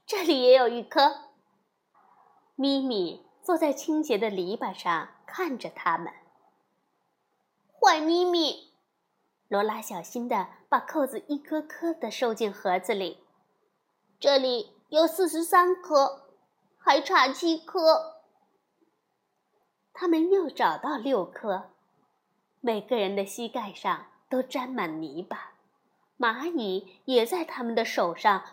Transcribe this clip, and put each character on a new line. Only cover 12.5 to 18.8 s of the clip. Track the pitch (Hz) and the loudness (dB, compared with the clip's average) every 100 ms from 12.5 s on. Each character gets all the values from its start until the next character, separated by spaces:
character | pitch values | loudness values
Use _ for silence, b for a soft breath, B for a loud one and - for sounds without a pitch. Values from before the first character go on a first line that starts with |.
盒 | 196 196 180 | -2 -2 0
子 | 190 | -2
里。 | 208 180 - _ _ _ _ _ _ _ _ _ _ | -4 -4 -10 _ _ _ _ _ _ _ _ _ _
“这 | 277 277 | 2 4
里 | 262 247 - _ _ | 2 -2 -6 _ _
有 | 302 320 | 2 2
四 | 330 359 | 2 0
十 | 320 | 0
三 | 330 370 359 370 | 4 4 6 2
颗， | - 302 277 - - _ _ _ _ _ | 2 4 4 0 -16 _ _ _ _ _
还 | - 294 | 2 4
差 | - 359 262 | 4 2 2
七 | 269 339 320 | 2 -2 -2
颗。” | - 381 320 311 - - _ _ _ _ _ _ | -4 2 4 4 2 -12 _ _ _ _ _ _